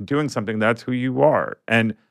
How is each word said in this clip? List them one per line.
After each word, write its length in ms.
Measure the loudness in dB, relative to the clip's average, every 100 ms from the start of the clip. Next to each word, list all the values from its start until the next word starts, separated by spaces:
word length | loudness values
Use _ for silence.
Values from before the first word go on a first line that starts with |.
doing 240 | -4 -2 -2
something, 300 | -4 -4 0
that's 220 | 0 0
who 100 | -2
you 300 | -2 -2 2
are. 340 | 4 4 -2 -8 0
And, 280 | 0 0 -4 _